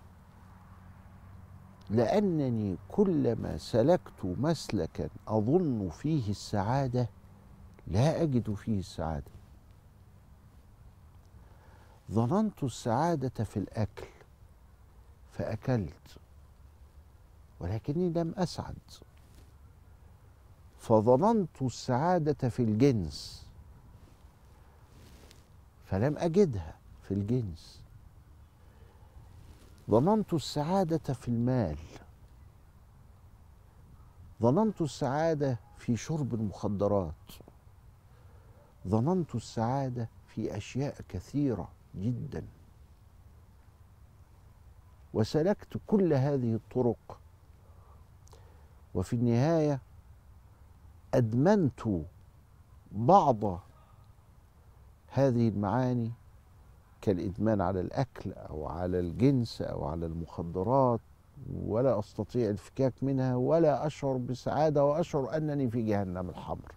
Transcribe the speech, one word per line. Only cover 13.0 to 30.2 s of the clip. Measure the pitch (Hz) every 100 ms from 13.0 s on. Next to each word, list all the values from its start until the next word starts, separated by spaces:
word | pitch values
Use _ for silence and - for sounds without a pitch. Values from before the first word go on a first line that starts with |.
| 170 160 131 -
في | 107 107
الأكل | 92 - 104 - - - - - - - - - - - - - -
فأكلت، | - 80 107 - 123 82 - - - - - - - - - - - - - - - - -
ولكني | 85 110 - 151 180
لم | 165 165 -
أسعد. | 180 - - - - - - - - - - - - - - - - - - - - - - -
فظننت | - 110 107 131 196 226 180 -
السعادة | 131 - - 123 165 185 151 143 127
في | -
الجنس | 117 107 139 113 80 - - - - - - - - - - - - - - - - - - - - - - - - - - - -
فلم | 95 131 151
أجدها | 170 170 190 104 78 - - -
في | -
الجنس. | 98 101 127 104 78 - - - - - - - - - - - - - - - - - - - - - - -
ظننت | 104 160 220